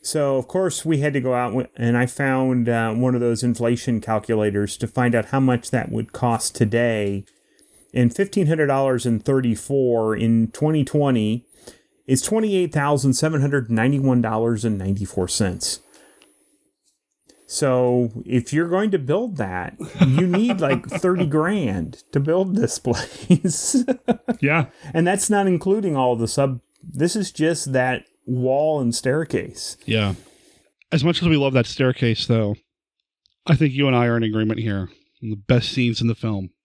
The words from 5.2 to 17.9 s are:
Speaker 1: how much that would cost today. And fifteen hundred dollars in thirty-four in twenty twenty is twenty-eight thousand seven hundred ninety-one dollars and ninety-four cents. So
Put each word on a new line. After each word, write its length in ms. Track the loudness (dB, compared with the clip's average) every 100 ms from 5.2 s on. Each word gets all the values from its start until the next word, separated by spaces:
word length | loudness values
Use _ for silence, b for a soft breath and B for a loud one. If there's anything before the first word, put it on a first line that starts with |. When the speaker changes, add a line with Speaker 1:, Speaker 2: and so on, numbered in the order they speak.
| 0
Speaker 1:
how 120 | 0
much 300 | 2 0 0
that 200 | -4 -2
would 200 | -6 -8
cost 420 | -2 -2 0 -4
today. 720 | 0 0 2 2 0 -2 -4 -8 b b b b b b
And 200 | 2 2
fifteen 320 | 2 -2 2 2
hundred 220 | 2 2
dollars 360 | 2 2 2
in 160 | 0 -2
thirty-four 960 | 0 0 2 -2 -2 0 2 2 0 0
in 340 | 2 2 0
twenty 300 | 0 0 0
twenty 600 | 0 0 2 2 0 -2 -6 B B B B B 0
is 160 | 0
twenty-eight 500 | 2 0 0 0 0
thousand 400 | 0 0 2 2
seven 300 | 2 0 0
hundred 280 | 0 0 0
ninety-one 520 | 0 2 2 2 2
dollars 420 | 2 0 0 0
and 140 | -2 -2
ninety-four 500 | -2 -2 -2 -4 -2
cents. 520 | 0 -2 -2 -6 -8 _ b b b b b b _ _ _ _ _ _ _ _ _ _
So 640 | -2 0 2 2